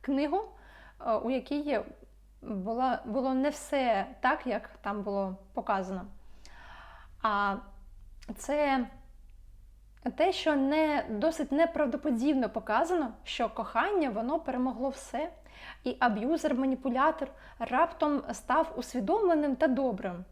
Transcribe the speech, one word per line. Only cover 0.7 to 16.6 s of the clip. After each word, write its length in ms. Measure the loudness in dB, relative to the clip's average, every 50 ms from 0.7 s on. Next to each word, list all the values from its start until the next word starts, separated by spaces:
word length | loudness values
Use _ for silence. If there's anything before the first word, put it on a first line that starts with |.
| -20 -20 -20 -20 -18 -8 -2
е, 80 | 0 0
у 160 | 0 2 0
якій 500 | -2 -2 -2 -2 -4 -2 0 0 -2 -2 -2 -6 -14 -20 -20 -20 -20 -20 -20 -20 -20 -18
була, 560 | -10 -6 -6 -4 -4 -4 -2 0 0 0 0 -2 -4
було 300 | -4 -2 0 0 2 2
не 140 | 2 2 0
все 580 | 0 -2 -6 -2 0 2 4 4 2 2 0 -4 -8 -2
так, 260 | 0 0 0 0 -2
як 240 | -4 -4 -4 -4 -10 -18 -10
там 220 | -8 -6 -6 -4
було 340 | -4 -4 -2 -2 -2 -2 -4 -8 -14 -8 -8
показано. 520 | -6 -2 0 0 0 0 -2 -6 -6 -8 -10 -14 -16 -18 -18 -18 -18 -18 -18 -18 -18 -18 -18 -18 -18 -18 -18 -20 -20 -20 -20 -20 0
А 340 | 0 2 2 4 2 2 0 -2 -6 -14 -18 -20 -20 -20 -20 -20 -20 -20 -20 -18 -12 -12 -12
це 500 | -10 -4 -2 2 2 4 4 4 2 0 -2 -8 -16 -20 -20 -20 -20 -20 -20 -20 -20 -20 -20 -20 -20 -20 -20 -20 -20 -20 -20 -20 -8 -8 -8 2
те, 160 | 4 4 4
що 240 | 4 2 2 2 4
не, 480 | 4 4 4 4 4 4 4 2 0 0 -2
досить 420 | -2 0 2 0 2 0 -2 0
неправдоподібно 1000 | 4 4 4 4 4 0 0 0 0 -2 0 0 0 2 2 2 2 2 2 0
показано, 600 | -2 -6 -4 0 2 2 2 2 2 0 0 -2 -6 -10 -12
що 240 | -10 -2 -2 -2 -2
кохання, 640 | -2 -4 -8 -2 0 0 2 2 2 2 2 2
воно 300 | 0 -2 -2 0 -2 -2
перемогло 480 | -2 -2 -2 0 0 -2 -2 -2 -4 -4
все, 420 | -4 -6 -12 -8 -4 -4 -4 -4 -8 -14 -20 -20 -20 -18 -18 -18 -18 -6 -6
і 120 | -6 0 2
аб'юзер-маніпулятор 1300 | 2 2 2 2 0 0 0 2 2 0 2 2